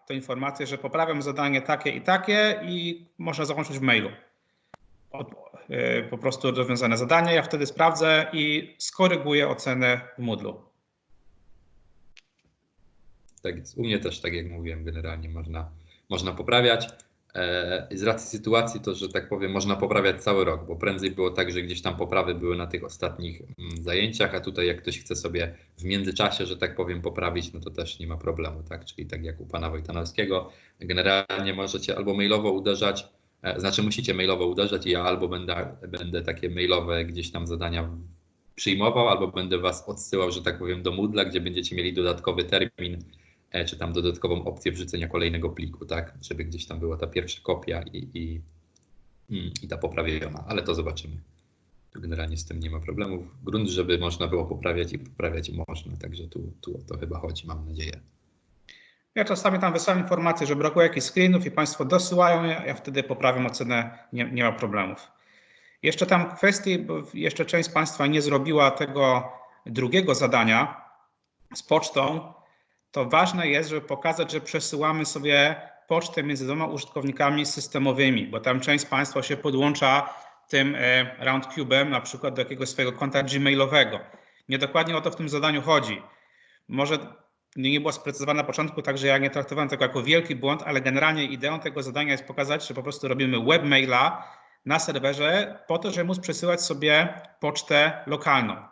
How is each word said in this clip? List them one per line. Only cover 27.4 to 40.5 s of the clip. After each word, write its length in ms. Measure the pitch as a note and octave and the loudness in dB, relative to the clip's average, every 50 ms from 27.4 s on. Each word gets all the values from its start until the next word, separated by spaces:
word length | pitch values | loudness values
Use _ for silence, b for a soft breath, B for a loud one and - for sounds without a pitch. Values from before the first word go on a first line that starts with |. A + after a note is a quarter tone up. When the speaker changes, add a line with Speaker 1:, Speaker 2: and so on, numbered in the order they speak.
| E2 - | -4 -6
Speaker 2:
no 80 | - E2 | -8 -12
to 100 | E2 E2 | -12 -10
też 280 | - - E2+ - - - | -8 -8 -8 -8 -8 -10
nie 80 | E2+ | -8
ma 100 | E2 E2 | -8 -8
problemu, 460 | E2 - E2 D#2+ D#2+ D#2+ D#2 D#2 D#2 | -6 -4 -4 -4 -4 -4 -6 -8 -10
tak? 220 | D#2 D#2+ E2 E2+ - | -10 -12 -12 -14 -14
Czyli 220 | - - - E2 | -14 -14 -14 -12
tak 180 | E2 E2 D#2+ E2 | -10 -10 -8 -8
jak 160 | E2 E2 D#2+ | -8 -10 -10
u 60 | - | -12
pana 240 | - - E2+ E2 E2 | -10 -8 -6 -6 -4
Wojtanowskiego, 840 | D#2+ D#2 D2+ D#2+ E2+ E2+ E2 E2 - - G#2 F#2+ F#2+ F#2 B B B B B B B _ | -6 -6 -8 -8 -6 -6 -6 -4 -2 -2 0 0 0 -2 B B B B B B B _
generalnie 760 | F2 F2 F2+ F2+ F2+ G2 G2 G2 G2 - F#2+ F#2+ G2 F#2+ F#2 | -6 -2 0 2 2 4 4 2 2 0 -2 -4 -2 -2 -4
możecie 420 | F#2+ G2 G2 - F#2+ - - - | -4 -4 -4 -4 -4 -4 -4 -4
albo 180 | G2+ G2+ G2+ G2 | -2 -2 0 0
mailowo 380 | G2+ G2+ G#2 G#2+ G#2+ G#2 G#2 | 2 2 4 4 4 4 2
uderzać, 540 | F#2+ F#2+ F#2+ G#2 G2 F#2+ G#2+ G2+ G2 - - - _ _ _ _ _ _ | 2 2 2 0 0 2 2 0 0 -2 -6 -12 _ _ _ _ _ _
e, 180 | - F#2 F2+ F2+ | -6 -4 -4 -2
znaczy 220 | F#2+ G2 F#2+ - | 0 0 2 2
musicie 320 | G#2 G#2+ G#2 - - - F#2 | 2 0 0 0 0 0 0
mailowo 320 | F#2 F#2 F#2+ F#2+ F2+ F2+ | 2 2 2 2 2 2
uderzać 400 | F2 F2+ G2 G2+ G#2 G2+ F2 F2 | 0 2 2 2 2 0 0 0
i 40 | F#2+ | 2
ja 120 | F2 F2 | 2 2
albo 260 | F2 F2+ F#2 F2 F2+ F2 | 2 2 0 0 0 -2
będę, 480 | F2+ F2+ F2+ F2 F2 E2+ D#2+ C2 B1+ - F#2 F2 | -2 -4 -4 -4 -4 -4 -6 -8 -10 -14 -12 -10
będę 340 | F2+ F#2 F2 F2 E2+ E2+ | -8 -8 -6 -4 -4 -4
takie 280 | E2+ E2+ D#2+ - - F2 | -4 -4 -4 -4 -4 -4
mailowe 540 | F2 F2 F2+ F2+ F2+ F2 E2 E2+ E2+ E2+ E2+ | -2 0 2 2 2 2 2 0 0 -2 -2
gdzieś 260 | E2+ E2+ F2 E2 - | -4 -6 -6 -8 -6
tam 160 | - E2+ E2+ | -6 -6 -6
zadania 440 | E2 E2+ E2 E2+ E2+ E2+ E2+ E2 E2 E2 E2+ E2+ F2 - _ _ _ _ _ _ - - | -6 -4 -4 -4 -4 -2 -4 -4 -6 -8 -12 -14 -16 -20 _ _ _ _ _ _ -20 -14
przyjmował, 540 | - - G#2+ G2 G2 G#2 A2 A#2 B2 A#2 A2+ | -4 -2 0 2 4 4 4 4 4 4 4
albo 200 | G2 F2+ F#2+ F#2 | 4 4 2 0
będę 300 | - F#2+ F#2 F#2 F2+ F2 | -2 -4 -2 -2 0 0
was 300 | F2+ F2+ E2+ - - - | 0 0 -2 -2 -6 -10
odsyłał, 440 | G2+ - - - - F#2+ F#2 F2+ | -10 -10 -6 -2 0 0 2 0
że 100 | F2+ F2+ | -2 -2
tak 160 | F2 F2+ | -2 -4